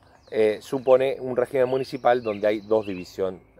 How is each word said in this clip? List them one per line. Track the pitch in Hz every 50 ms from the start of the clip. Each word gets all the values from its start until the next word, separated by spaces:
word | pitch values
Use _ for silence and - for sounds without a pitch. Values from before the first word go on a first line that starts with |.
| - _ _ _ _ _
eh, | - 110 110 107 107 98
supone | - - - 135 120 131 131 127 131 135 131 -
un | 127 131 123 123
régimen | 123 - - 135 127 123
municipal | 131 135 135 - - 131 - 123 123 127 120
donde | 110 104 101 98 107
hay | 110 110
dos | 98 104 110 110 104 101
división, | 95 90 90 - - - 95 92 92 87 - _ _ -